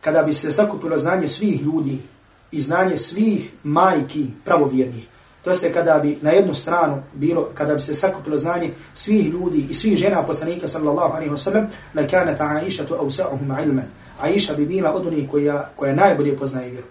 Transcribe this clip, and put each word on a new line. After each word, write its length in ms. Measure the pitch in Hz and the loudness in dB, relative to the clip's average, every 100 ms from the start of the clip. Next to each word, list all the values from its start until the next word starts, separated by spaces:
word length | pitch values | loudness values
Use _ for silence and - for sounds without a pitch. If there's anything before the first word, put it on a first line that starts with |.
kada 220 | - 160 | 2 2
bi 100 | 156 | 2
se 180 | 147 156 | 0 0
sakupilo 460 | 170 208 208 165 156 | 2 2 0 -2 -2
znanje 300 | 165 185 156 | 0 0 0
svih 340 | - 208 147 | 0 0 0
ljudi 380 | 147 160 139 131 - - _ _ _ | 0 0 -2 -4 -10 -20 _ _ _
i 100 | 160 | -6
znanje 360 | 135 170 185 175 | -2 2 2 0
svih 540 | - 180 220 196 - - | -4 0 2 2 -4 -12
majki 640 | 147 151 185 170 131 151 131 107 | -2 4 4 2 -2 -4 -6 -6
pravovjernih, 640 | - 170 139 127 123 117 - _ _ _ - | 0 2 4 2 0 -4 -16 _ _ _ -2
to 60 | |
jeste 220 | 180 170 | 0 0
kada 260 | 170 160 151 | 0 4 4
bi 180 | 147 147 | 4 0
na 100 | 151 | 4
jednu 220 | 175 190 | 4 4
stranu 500 | - - 175 156 143 - | 0 0 0 2 0 -8
bilo, 360 | 143 151 165 151 | -4 0 0 -2
kada 220 | - 147 147 | -4 -2 -2
bi 60 | |
se 120 | - | -2
sakupilo 440 | 147 190 - - 147 | 0 0 -2 -4 -2
znanje 340 | 156 175 170 - - | -2 -2 -4 -8 -14
svih 340 | - - 214 156 | -8 2 2 2
ljudi 380 | 175 180 156 135 | 0 0 0 -2
i 40 | |
svih 240 | - 220 170 | -2 2 2
žena 260 | 196 - | 2 2
poslanika 440 | - - 160 175 175 | 0 -2 -4 -6 -6
sallallahu 460 | 160 151 156 165 | -4 -2 0 0
alejhi 180 | 156 151 | -2 -4
ve 60 | 143 | -4
sellem, 300 | - 214 214 - - | 0 0 0 -6 -10
la 140 | 151 147 | -4 0
kanat 340 | 185 175 143 | 2 2 0
Aishatu 540 | 151 151 180 - 147 170 | -2 -2 -4 -6 -6 -4
awsa'uhum 680 | 139 135 185 135 139 135 | -4 -2 -4 -4 -4 -2
ilman. 220 | 151 135 120 - - - | 0 0 -2 -14 -20 -6
Aisha 320 | 147 202 - | 0 0 0
bi 120 | 147 147 | -2 0
bila 280 | 185 160 | 0 0
od 140 | 185 165 | 0 -2
onih 220 | 156 139 | -2 0
koja, 400 | 147 147 143 143 - | 0 0 -2 -6 -6
koja 200 | 139 139 | -2 4
najbolje 420 | 196 156 143 135 | 4 4 0 0
poznaje 320 | 135 131 123 | -2 -4 -8
vjeru. 180 | 123 120 | -12 -16